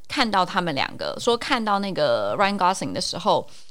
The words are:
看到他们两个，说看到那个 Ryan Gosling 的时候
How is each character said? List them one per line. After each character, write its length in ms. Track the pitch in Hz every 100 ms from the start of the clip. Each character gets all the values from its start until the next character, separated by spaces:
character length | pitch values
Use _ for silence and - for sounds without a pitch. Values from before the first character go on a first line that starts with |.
| -
看 240 | - 240
到 160 | 202 180
他 140 | 190
们 120 | 175
两 240 | 139 92 -
个， 220 | 73 -
说 180 | - 233
看 280 | - 262
到 160 | 220 202
那 120 | 202
个 440 | 165 147 117 101 117
Ryan 200 | 196 202
Gosling 360 | 180 190 143
的 80 | 95
时 180 | 180 -
候 260 | 202 160 - - -